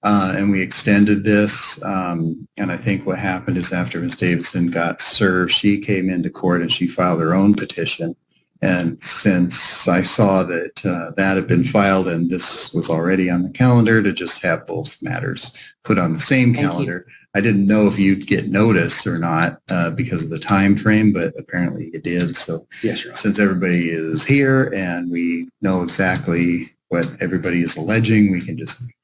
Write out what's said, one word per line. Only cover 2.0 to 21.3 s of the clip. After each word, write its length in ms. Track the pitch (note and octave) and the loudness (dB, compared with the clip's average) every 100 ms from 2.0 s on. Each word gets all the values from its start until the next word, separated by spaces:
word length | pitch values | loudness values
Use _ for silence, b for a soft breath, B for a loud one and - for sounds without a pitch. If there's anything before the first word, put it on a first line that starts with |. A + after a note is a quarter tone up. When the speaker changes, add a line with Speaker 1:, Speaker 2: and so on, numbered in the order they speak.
| F2+ F2 E2 D#2+ - - | -4 -4 -4 -6 -12 -8
Speaker 1:
and 140 | G2 | -6
I 60 | F2 | -4
think 300 | A2+ F#2+ - | -2 -2 -2
what 100 | F#2 | -4
happened 400 | G2 F#2 - F2+ | -4 -4 -4 -2
is 160 | F2 | -2
after 260 | F2+ F2+ F2 | -2 -4 -4
Ms. 160 | F2 - | -6 -2
Davidson 520 | F2+ F2 F2 F#2 E2+ | 0 0 -2 0 -2
got 340 | E2+ E2+ - | 0 -4 -2
served, 500 | - - G2+ F#2 F2 | -2 2 2 2 0
she 280 | - G#2 G2+ | 0 0 0
came 320 | G2 G2 F#2 | -2 -2 0
into 180 | F2+ F2 | -2 -4
court 320 | - F#2 F2 | -4 -2 0
and 100 | E2+ | 0
she 140 | - F2 | -2 -4
filed 340 | - F2+ E2 | 0 0 2
her 120 | E2 | 2
own 220 | F2+ G2+ G2+ | 4 4 2
petition. 600 | F#2+ - D#2+ - E2 - _ _ _ _ | -2 -6 -6 -4 -8 -10 _ _ _ _
And 400 | F#2+ F2+ E2+ E2 | -2 0 -2 -4
since 840 | - - G#2+ F2+ F2 - - - - | -2 0 2 2 0 0 0 0 2
I 160 | F2+ | 0
saw 400 | F2+ - G#2 F#2+ | 0 2 4 2
that, 420 | F2+ E2+ F2 - G2+ | 0 -4 -6 -6 -4
uh, 240 | F2 E2 E2+ | -4 -6 -2
that 200 | F#2+ F#2+ | 0 0
had 100 | F2 | 2
been 160 | F2 | 2
filed 440 | - A2 G2 F#2+ F#2 | 2 2 4 2 2
and 220 | E2+ E2+ | 0 -2
this 420 | F2+ - - - | 0 0 2 0
was 160 | E2 D#2+ | -2 0
already 440 | E2 E2+ F#2+ F#2 | 0 0 0 2
on 100 | F2 | 0
the 80 | F#2 | -2
calendar, 540 | - B2+ B2 A2+ A2+ | 2 4 6 6 4
to 100 | G2+ | 2
just 300 | F2+ E2+ - | -2 -4 -2
have 240 | F#2 E2 - | -2 -2 -4
both 280 | F2 D#2+ - | -8 -8 -10
matters 500 | - E2+ F#2+ F2+ - B B B | -8 -6 -6 -6 -10 B B B
put 140 | - G2 | -4 0
on 160 | F2 | 0
the 60 | D#2+ | 0
same 340 | - C3 B2 | 0 4 4
Speaker 2:
Thank 80 | A#2 | 2
you. 80 | G2 | 0
Speaker 1:
calendar. 380 | F2 - F2+ - b b | -2 -4 -6 -12 b b
I 80 | G2+ | -2
didn't 240 | G#2+ G2+ G2 | 2 2 4
know 220 | G#2+ G#2 | 4 4
if 100 | G2 | 4
you'd 300 | F#2+ F#2+ - | 2 2 0
get 220 | G2 - | -2 0
notice 580 | F#2+ A2+ G2 E2 - - | 2 4 4 2 0 0
or 100 | E2+ | -2
not, 420 | E2 D#2+ F2 - - | -2 0 -2 -4 -6
uh, 200 | F#2 E2+ | -2 -2
because 340 | D#2+ B2 E2+ | -2 -4 -4
of 60 | D#2 | -6
the 80 | D#2+ | -8
time 380 | - G2 G2 G2+ | 0 2 4 2
frame, 380 | A2 G#2+ G#2+ | 4 4 4
but 200 | F2+ E2 | 2 -2